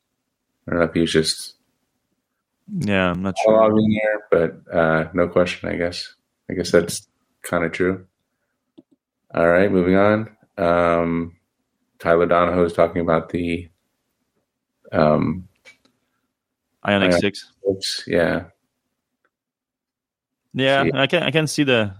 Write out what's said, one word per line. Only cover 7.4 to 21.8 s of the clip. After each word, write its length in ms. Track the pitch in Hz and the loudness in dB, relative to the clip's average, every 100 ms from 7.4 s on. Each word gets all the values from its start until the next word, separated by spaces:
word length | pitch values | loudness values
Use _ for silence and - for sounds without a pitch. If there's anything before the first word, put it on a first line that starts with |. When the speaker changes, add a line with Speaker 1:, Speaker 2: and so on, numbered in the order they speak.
Speaker 1:
kinda 260 | - 90 82 | -6 -4 -4
true. 360 | - 90 95 - _ _ _ _ _ _ - _ _ _ _ _ | -2 -2 -2 -10 _ _ _ _ _ _ -20 _ _ _ _ _
All 140 | 82 85 | -2 2
right, 240 | 87 101 | 2 2
moving 240 | 95 87 95 | 2 2 2
on. 340 | 101 107 113 _ _ - | 2 0 -4 _ _ -4
Um, 760 | 90 87 87 85 85 85 85 - _ _ _ _ _ _ | 0 2 2 0 0 -4 -6 -12 _ _ _ _ _ _
Tyler 300 | 85 85 85 | 0 2 4
Donahoe 380 | 85 87 87 87 | 2 2 0 0
is 80 | |
talking 280 | - 85 90 | 2 0 0
about 280 | 85 82 - | 0 -2 -2
the, 400 | 85 87 85 87 _ _ _ _ _ _ _ _ _ _ _ - | -6 -4 -6 -10 _ _ _ _ _ _ _ _ _ _ _ -6
um, 560 | 95 76 78 78 90 90 _ - _ _ _ _ _ _ _ _ _ _ _ - | 2 2 2 0 -6 -12 _ -20 _ _ _ _ _ _ _ _ _ _ _ 0
Speaker 2:
Ioniq 240 | 101 95 | 2 2
Speaker 1:
Ioniq 60 | 87 | 2
Speaker 2:
six. 320 | 101 - - _ 98 | 0 -6 -18 _ -4
Speaker 1:
six, 380 | 95 - - - | -4 -6 -10 -4
yeah. 380 | 87 82 82 87 _ _ _ _ _ _ _ _ _ _ _ _ _ _ _ _ _ _ _ _ | 0 0 -2 -8 _ _ _ _ _ _ _ _ _ _ _ _ _ _ _ _ _ _ _ _
Speaker 2:
Yeah, 300 | 131 135 139 | -2 2 2
Speaker 1:
See 80 | 139 | 0
Speaker 2:
I 140 | 131 135 | 0 0
can, 160 | 175 | 0
I 80 | 139 | 0
can 160 | 156 151 | -2 -2
see 160 | - | -2
the 320 | 143 120 | 2 2